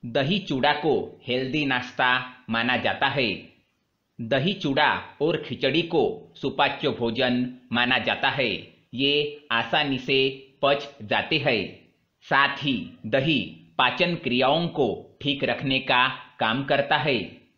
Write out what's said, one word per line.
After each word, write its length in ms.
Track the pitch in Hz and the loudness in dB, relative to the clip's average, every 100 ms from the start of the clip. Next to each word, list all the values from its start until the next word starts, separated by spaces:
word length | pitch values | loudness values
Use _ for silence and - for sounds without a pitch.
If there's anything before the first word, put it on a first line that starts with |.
| 123 | -4
दही 340 | 120 135 202 | -2 0 0
चूड़ा 340 | 190 135 143 | -2 0 2
को 480 | 143 160 123 - - - | 2 2 0 0 -12 -4
हेल्दी 380 | 123 131 156 143 | -2 -2 -2 0
नाश्ता 760 | 127 120 - 127 127 123 - - | -2 -4 0 2 2 -2 -16 -4
माना 280 | 113 120 123 | -2 2 0
जाता 300 | 107 98 139 | 0 0 0
है। 420 | 131 120 90 - _ _ _ _ _ _ _ | 0 -2 -2 -10 _ _ _ _ _ _ _
दही 320 | 117 135 151 | -2 0 0
चूड़ा 640 | 202 143 139 143 92 - - | -2 0 2 4 2 -4 -2
और 220 | 151 170 | 0 0
खिचड़ी 380 | - 123 139 143 | -4 -2 0 0
को 520 | 165 165 107 - - - | 2 2 2 0 -12 -8
सुपाच्य 540 | - - 139 - 147 | -6 2 0 2 -2
भोजन 640 | - 120 113 127 123 123 - - | 0 -2 0 2 2 -2 -6 -4
माना 260 | 117 123 127 | 0 2 2
जाता 320 | 110 101 135 | 0 0 0
है। 380 | 123 123 85 - _ _ | 0 -2 -2 -8 _ _
ये 480 | 117 139 143 147 - - | -2 0 2 -2 -6 -4
आसानी 460 | 117 117 156 147 135 | -2 0 0 0 -2
से 520 | - 131 135 135 - _ | 0 2 2 -2 -16 _
पच 340 | 139 143 - - | 2 2 -2 -14
जाते 360 | 104 110 107 160 | -2 -2 0 -2
हैं। 420 | 135 117 92 - _ _ _ _ | 0 0 -2 -10 _ _ _ _
साथ 360 | - 135 139 - | 0 2 2 0
ही 320 | 143 120 87 - 110 | -4 -4 -6 -12 -2
दही 540 | 135 139 147 85 - - - | 0 2 0 -2 -10 -20 0
पाचन 380 | 127 123 175 170 | 2 2 0 0
क्रियाओं 520 | 131 123 127 156 170 | -2 2 2 2 0
को 420 | - 123 90 - _ | 0 0 0 -8 _
ठीक 220 | 143 139 | -6 -4
रखने 360 | 135 120 135 131 | -2 -2 -2 -2
का 280 | - 123 131 - - _ | 2 2 2 -2 -16 _
काम 240 | 113 120 | 0 0
करता 340 | 139 139 139 147 | 0 0 2 2
है। 400 | 143 123 87 - _ | 2 -2 -2 -12 _